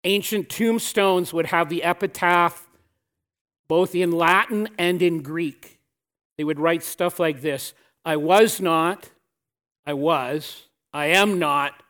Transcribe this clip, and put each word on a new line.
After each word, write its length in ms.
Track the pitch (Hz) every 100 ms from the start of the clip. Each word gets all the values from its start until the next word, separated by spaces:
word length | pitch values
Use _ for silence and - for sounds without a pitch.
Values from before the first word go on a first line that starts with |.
Ancient 440 | 180 202 - 214 -
tombstones 840 | - 226 226 - - 196 180 175
would 140 | 170 165
have 240 | 170 165
the 120 | 170
epitaph 840 | 165 180 196 - 175 175 170 - - _ _ _ _ _ _ _ _ _ _
both 260 | 160 185 175
in 160 | 180
Latin 560 | 170 170 190 - 214 214 -
and 240 | 175 180
in 200 | 180 165
Greek. 580 | 139 165 160 - - _ _ _ _ _ _ -
They 60 |
would 160 | 151 147
write 220 | 160 170
stuff 340 | - - 175 -
like 240 | 165 139
this, 320 | 151 135 - _ _ _
"I 120 | 165 151
was 440 | 156 196 220 -
not, 500 | 185 165 165 202 - _ _ _ _ _ _ _
I 80 | 147
was, 760 | 143 151 151 123 151 - - _ _ _
I 140 | 147 147
am 320 | 185 208 185
not 440 | 151 143 139 -